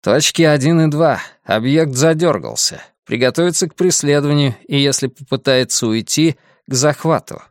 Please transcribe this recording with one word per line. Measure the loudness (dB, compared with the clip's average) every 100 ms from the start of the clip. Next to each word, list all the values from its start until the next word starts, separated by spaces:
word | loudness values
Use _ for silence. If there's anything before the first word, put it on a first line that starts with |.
«Точки | 0 0 0 2
один | 2 4 2 2
и | 2
два. | 2 0 0 -6 _
Объект | -2 -2 2 0 0
задергался. | 2 0 2 0 -2 -6 -6 -6 -6 -20 _ _
Приготовиться | -2 0 0 -2 -2 -6
к |
преследованию | -2 0 0 0 0 2 2 0 -2 -4
и, | 0
если | 0 0 -6
попытается | -8 -8 -4 0 0 0 -2 -2
уйти, | -2 -2 0 0 -2 _ _ -6
к | -2
захвату». | 0 0 -2 -2 -4 -18 -20